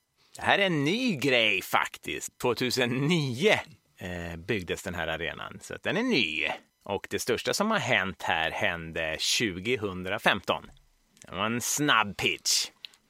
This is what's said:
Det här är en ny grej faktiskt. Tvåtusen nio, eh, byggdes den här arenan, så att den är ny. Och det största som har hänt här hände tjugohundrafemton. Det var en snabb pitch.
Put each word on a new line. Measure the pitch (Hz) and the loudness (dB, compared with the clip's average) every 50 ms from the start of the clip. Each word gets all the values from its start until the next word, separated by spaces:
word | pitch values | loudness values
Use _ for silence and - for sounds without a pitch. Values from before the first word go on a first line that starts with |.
| _ _ _ _ _ _ - | _ _ _ _ _ _ -14
Det | - | -2
här | - - 135 170 | 2 4 4 4
är | 202 | 4
en | 190 170 147 139 | 2 2 2 2
ny | 147 190 240 262 247 190 | 2 2 2 2 0 0
grej | 131 123 139 127 120 113 110 101 92 | 2 2 4 4 6 6 4 4 2
faktiskt. | - - - 104 73 - - - - - 76 65 - - - - | 0 2 2 2 2 0 -4 -8 -8 -6 -6 -6 -6 -10 -8 -2
Tvåtusen | - 127 113 - 131 123 107 127 127 120 | 0 0 2 2 0 0 2 2 2 2
nio, | 120 127 143 147 180 165 147 131 117 120 170 214 170 117 - - - - _ _ _ - | 2 0 2 2 2 2 2 0 -2 2 4 4 4 4 2 -4 -14 -20 _ _ _ -12
eh, | 104 90 90 87 85 85 85 82 | -8 -6 -6 -6 -6 -6 -8 -8
byggdes | 85 - 123 101 90 85 87 - - | -4 -2 -2 -2 -2 -2 -4 -4 -4
den | 95 90 | -6 -6
här | 87 82 80 | -4 -2 -2
arenan, | 80 78 82 76 71 - 50 - - - | -2 -4 -4 -6 -6 -8 -10 -12 -12 -14
så | - - - | -12 -12 -12
att | - - | -6 -4
den | 98 139 190 | -2 -2 0
är | 240 | 0
ny. | 262 226 147 101 78 78 78 78 76 - - - _ _ _ _ | 2 2 2 2 0 -2 -2 -2 -4 -4 -6 -10 _ _ _ _
Och | - 101 92 - - | -6 -6 -6 -4 -4
det | - 95 | -4 -4
största | - - 117 - - - 123 | 0 0 0 0 0 -2 0
som | - 202 220 | 0 0 0
har | 226 196 | 0 0
hänt | 123 117 127 101 92 95 87 - - | 0 2 2 2 2 0 -2 -4 -2
här | - 92 82 80 80 | 0 0 2 2 0
hände | 80 - 107 98 87 85 82 82 80 85 82 78 80 76 | 0 0 0 0 0 -2 -6 -6 -6 -4 -2 -2 -2 -2
tjugohundrafemton. | - - - - 123 107 87 90 92 113 127 113 104 101 92 92 90 92 98 113 - 180 127 98 - - 95 73 - - - - - _ _ _ _ _ _ _ - | 0 0 2 2 2 0 -2 -2 -2 -2 -2 -2 -2 -4 -4 -4 -4 -4 -4 0 2 2 2 2 0 0 -2 -2 -4 -8 -16 -20 -20 _ _ _ _ _ _ _ -16
Det | - - | -10 -4
var | 87 101 | -2 -2
en | 110 117 120 | 0 0 -2
snabb | - - - - 147 147 131 113 107 104 92 - | -2 -2 -2 0 2 4 4 4 4 2 0 -2
pitch. | - 107 82 - - - - - - - - _ - - - _ _ _ | -2 -2 -2 -2 0 0 2 2 0 -2 -6 _ -20 -20 -20 _ _ _